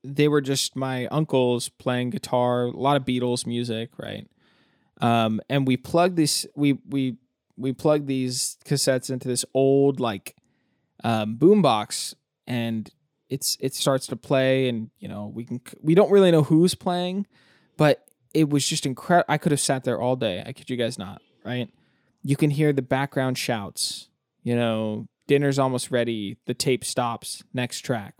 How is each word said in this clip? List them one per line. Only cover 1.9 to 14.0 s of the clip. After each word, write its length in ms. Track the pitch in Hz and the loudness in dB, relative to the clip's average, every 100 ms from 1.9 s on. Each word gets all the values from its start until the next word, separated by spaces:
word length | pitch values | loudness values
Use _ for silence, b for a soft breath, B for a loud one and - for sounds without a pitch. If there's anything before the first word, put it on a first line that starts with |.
| 123 123 | -2 -2
guitar, 540 | - - 127 123 123 | -6 -2 0 2 0
a 60 | 123 | -2
lot 260 | - 135 143 | -2 0 0
of 80 | |
Beatles 420 | 127 123 123 123 - | 0 -2 0 -2 -4
music, 440 | 120 120 110 113 - | -6 -4 -6 -8 -12
right? 320 | 110 104 - _ _ _ _ _ _ - | -12 -12 -14 _ _ _ _ _ _ -4
Um, 400 | 120 117 110 107 - | 0 2 2 -2 -2
and 180 | 139 131 | 0 0
we 100 | 127 | 0
plugged 400 | - 170 180 170 | 0 2 2 2
this, 300 | 147 - - - | 0 0 -6 -2
we, 220 | 143 131 - | 0 0 -4
we, 280 | 139 131 117 _ _ _ - | -4 -2 -4 _ _ _ -8
we 160 | 131 | -6
plugged 340 | 131 160 151 139 | 0 2 2 0
these 520 | 131 127 127 - - | -2 -2 -4 -6 -6
cassettes 440 | - 139 - 131 - | -4 0 2 0 0
into 200 | 127 127 | -6 -4
this 160 | 120 - | -4 -2
old, 460 | 131 135 139 139 131 | 2 4 4 4 2
like, 340 | 120 101 - - _ _ _ _ _ _ | -2 -4 -10 -20 _ _ _ _ _ _
um, 320 | 117 113 107 113 | -2 0 -2 4
boombox, 800 | 160 208 147 107 104 - - - _ _ - | 6 6 4 2 -2 -8 -10 -14 _ _ -8
and 420 | 123 117 110 104 _ _ _ - | -4 -2 -4 -6 _ _ _ -10
it's, 280 | 135 - - | -6 -6 -4
it 140 | 135 | -6
starts 340 | - 151 131 | -2 0 0